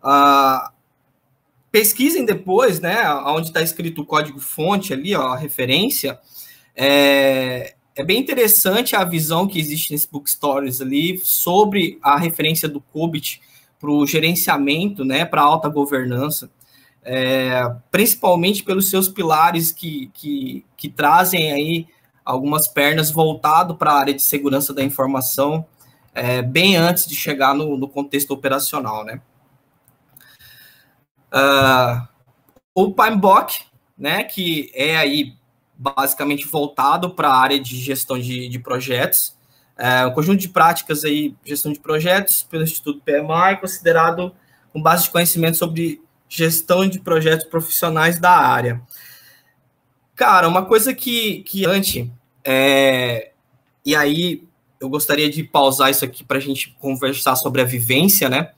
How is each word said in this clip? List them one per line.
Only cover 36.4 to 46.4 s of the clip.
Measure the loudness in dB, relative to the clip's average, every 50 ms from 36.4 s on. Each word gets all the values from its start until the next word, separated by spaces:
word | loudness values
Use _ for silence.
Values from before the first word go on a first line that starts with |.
| -6
voltado | -6 -4 -4 -4 -4 -4 0 2 2 2 2 0 -4
pra | -4 0 2 4
área | 4 4 4 4 2 0
de | -2 -4 -10 -10
gestão | -6 -6 -6 -6 -4 -6 -4 -6
de, | -4 -6 -6 -8 -8 -8
de | -10 -12
projetos, | -8 -6 -6 -6 -4 -4 -2 -2 -2 0 0 -2 -2 -4 -8 _ _ _ _ _ _ _ _ -4
é, | 0 2 2 2 2
um | 2
conjunto | 0 -2 0 2 2 0
de | 0 -2
práticas | 2 4 4 4 4 2 -4 -6 -6 -4 -2
aí, | -2 -2 -2 -2 -4 -6 _ _
gestão | -10 -8 -6 -4 -6
de | -6 -8
projetos | _ -4 -2 -2 2 2 2 2 2 0 -2 -2 -4
pelo | _ -6 -4 -4
Instituto | -4 -4 -6 -6 -8 -8 -6
P | _ 0 0
M | 0 0 0
I, | 0 2 2 2 2 0
considerado | -4 -10 -10 -2 0 2 4 4 4 2 2 -2 -6 -8 -8 _ _ _ _ _ _ _ _
com | 0
base | 2 2 2 4 0
de | 0
conhecimento | 0 0 2 2 2 0 0 0 0
sobre | 0 -2 -2 -2 -2 -4 -4 -4 -8 _ _ _ _ _ _
gestão | -6 -2